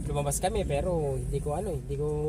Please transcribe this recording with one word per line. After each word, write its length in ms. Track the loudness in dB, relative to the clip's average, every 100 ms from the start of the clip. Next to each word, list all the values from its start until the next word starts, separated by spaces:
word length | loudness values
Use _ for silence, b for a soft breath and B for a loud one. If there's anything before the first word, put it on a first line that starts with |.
| 0
lumabas 320 | 0 0 2
kami, 240 | 2 2
pero 560 | 2 2 2 2 0 0
hindi 240 | 0 -2
ko 160 | 0 -2
ano, 160 | -2
hindi 240 | -4 -4 -2
ko, 80 | 0 0